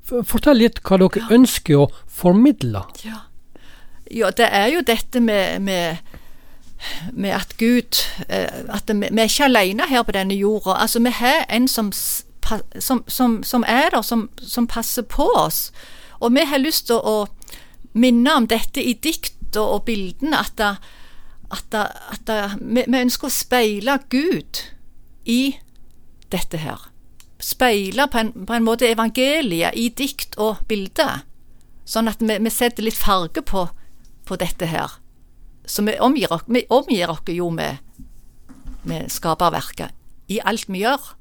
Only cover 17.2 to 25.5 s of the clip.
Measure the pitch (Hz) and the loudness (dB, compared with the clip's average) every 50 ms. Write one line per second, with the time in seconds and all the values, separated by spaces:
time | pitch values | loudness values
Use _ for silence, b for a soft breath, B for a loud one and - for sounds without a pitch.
17.2 | 208 196 - - b b b b b b b b b - - 220 240 254 240 233 | -2 -4 -8 -16 b b b b b b b b b -6 2 4 4 6 6 6
18.2 | 240 277 320 294 226 220 233 220 - - - 285 226 240 233 - - 311 320 - | 6 6 6 4 4 4 2 2 0 0 0 -2 -2 -2 -2 -2 -2 -4 -4 -2
19.2 | - - - - - - - 214 214 202 185 208 - - 226 208 196 185 175 - | -6 -10 -10 -6 -6 -2 0 0 0 2 0 0 0 -2 -2 -2 -2 -6 -6 -4
20.2 | - 311 320 311 202 - - - 220 202 196 196 b b b b b b b b | -2 0 0 0 0 -2 -4 -2 -2 -2 -2 -4 b b b b b b b b
21.2 | b b b b b - - - - - - 214 208 - - - - - 220 - | b b b b b -12 -12 -12 -10 -6 -4 -4 -4 -4 -6 -12 -14 -14 -14 -12
22.2 | - - 220 214 208 202 202 208 - - 214 247 240 - 240 262 254 247 240 - | -6 -4 -4 -2 -2 -4 -6 -8 -6 0 0 0 2 2 2 2 2 0 0 -2
23.2 | - 277 240 - - - 247 247 233 220 208 202 196 247 285 269 - - - 254 | -4 -4 -4 -4 0 2 4 4 4 2 0 -2 -2 0 0 0 -2 0 -2 0
24.2 | 294 359 330 175 - - - - - - - - - - - - - - - - | 2 2 0 -2 -4 -8 -10 -10 -10 -10 -14 -16 -16 -18 -18 -18 -20 -20 -20 -14
25.2 | - - 233 240 262 277 | -4 -2 0 0 0 0